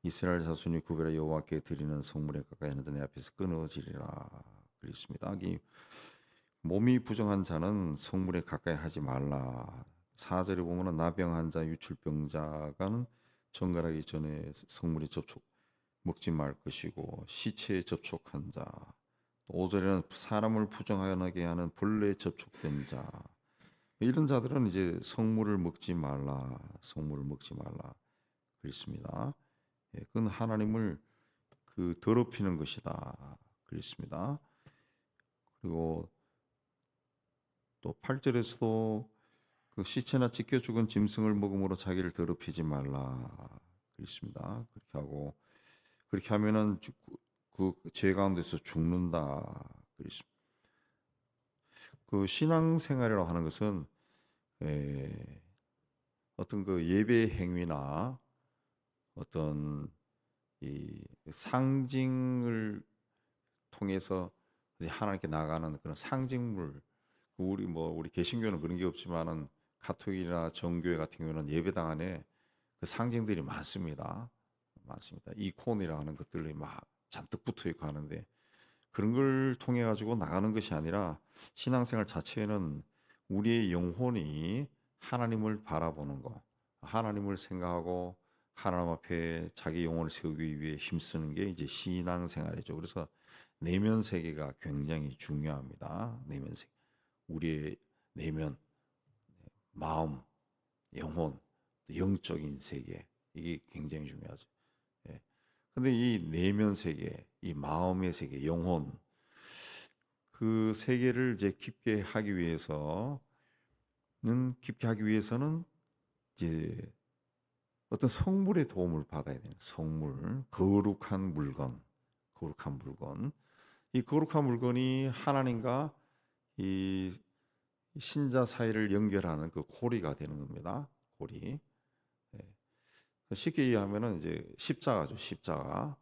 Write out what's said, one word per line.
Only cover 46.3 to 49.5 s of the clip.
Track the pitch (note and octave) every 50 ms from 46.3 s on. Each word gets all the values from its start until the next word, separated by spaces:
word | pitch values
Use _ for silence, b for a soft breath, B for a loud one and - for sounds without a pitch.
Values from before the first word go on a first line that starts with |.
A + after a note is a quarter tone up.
| A2 G#2 G#2 G#2+ G#2+ A2 G#2+ G#2+ G2+ E2+
주-, | - - - _ _ - - - _ _ _ _ _ _
그, | _ - F#2+ F#2 F2 _
그 | _ -
죄 | _ - - G2 F#2
가운데서 | F#2+ G2 G2 F#2+ F2 E2 - - D#2
죽는다 | - - - D#2+ D#2+ E2 F2+ F2+ F2+ F2 D#2+ E2+ D2+ C#2 C#2 C#2+ - -